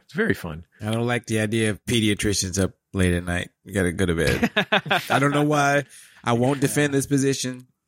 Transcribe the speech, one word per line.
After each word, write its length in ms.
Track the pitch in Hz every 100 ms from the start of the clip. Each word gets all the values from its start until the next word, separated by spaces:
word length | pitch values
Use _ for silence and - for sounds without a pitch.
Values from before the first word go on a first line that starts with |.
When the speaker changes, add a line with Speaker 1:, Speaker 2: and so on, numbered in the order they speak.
Speaker 1:
it's 100 | -
very 200 | 160 220
fun. 300 | - 87 80 87 _
Speaker 2:
I 120 | 107
don't 160 | 113 120
like 180 | 120 117
the 140 | 110
idea 300 | 107 113 110
of 140 | 95 -
pediatricians 760 | 120 107 101 107 98 92 90
up 120 | 92 - _
late 220 | 98 90
at 100 | 87
night. 260 | 87 87 - _
You 100 | -
gotta 160 | 98 90
go 160 | 80 92
to 80 |
bed. 360 | 82 73 60 208
Speaker 3:
<laughs> 560 | - 190 202 - 180 -
Speaker 2:
I 80 | 131
don't 140 | 143
know 100 | 147
why. 420 | 147 147 143 143 139 - - -
I 120 | -
won't 260 | 120 123 143
defend 340 | 135 147 147
this 140 | 139 135
position. 580 | 143 135 135 127 127 127 _